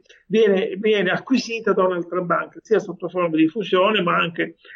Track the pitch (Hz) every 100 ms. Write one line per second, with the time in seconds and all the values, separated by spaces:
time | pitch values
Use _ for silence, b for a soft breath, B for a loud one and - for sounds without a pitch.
0 | _ b b 208 220 190 196 190 214 208
1 | 185 185 - 262 233 226 233 208 185 180
2 | 170 180 180 160 - - - 214 - 196
3 | 175 180 175 156 160 226 175 185 196 214
4 | 175 170 180 170 165 - B